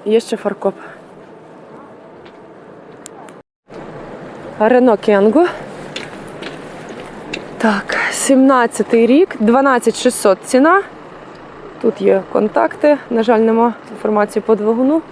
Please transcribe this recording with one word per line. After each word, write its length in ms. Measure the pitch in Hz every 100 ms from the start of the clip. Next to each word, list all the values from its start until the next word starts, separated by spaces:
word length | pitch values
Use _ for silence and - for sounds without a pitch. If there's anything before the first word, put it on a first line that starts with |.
Є 160 | 202 226
ще 160 | - 220
фаркоп. 380 | 208 - 294 - - - - - - - - - - - - - - - - - - - - - - - - - - - _ _ _ - - - - - - - - -
Renault 480 | 214 247 254 208 -
Kangoo. 400 | 202 208 247 349 - - - - - - - - - - - - - - - - - - - - -
Так, 380 | 220 202 - - -
сімнадцятий 960 | - - 269 269 262 233 - 208 233 226
рік, 300 | 277 381 -
дванадцять 560 | 214 247 277 247 233 -
шістсот 420 | 254 - 208 190
ціна. 380 | - 254 302 381 392 - - - - - - - - -
Тут 200 | 226 -
є 220 | 196 196 180
контакти, 680 | - 208 - 320 - 294 285 -
на 120 | 233
жаль, 160 | 226 220
нема 360 | 226 226 233 226 -
інформації 520 | 208 220 214 208 214 202
по 80 |
двигуну. 480 | 214 208 226 262 320 -